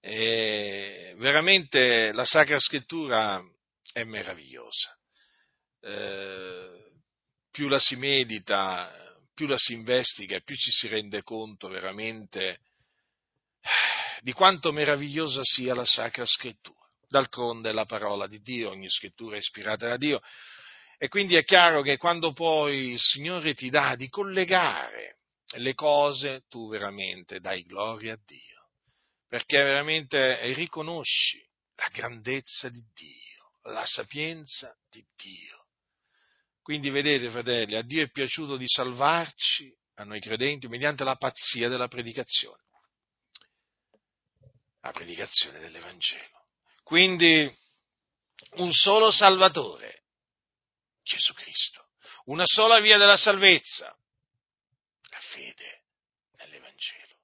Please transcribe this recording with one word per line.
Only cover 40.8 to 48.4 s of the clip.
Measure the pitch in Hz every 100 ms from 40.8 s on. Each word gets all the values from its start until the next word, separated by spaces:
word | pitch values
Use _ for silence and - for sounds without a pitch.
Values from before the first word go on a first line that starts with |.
| 147 143
la | 135
pazzia | 131 135 - - 120 117
della | 127 123
predicazione. | 123 117 117 123 - - - _ _ _ _ _ _ _ - _ _ _ _ _ _ _ _ _ _ _ _ _ _
La | 67
predicazione | - 85 85 101 - - 73
dell'Evangelo. | 82 82 82 82 - - - _ _ _ _ _
Quindi | _ 165 190 180 170 160 147 - _ _ _ _ _ _ _ -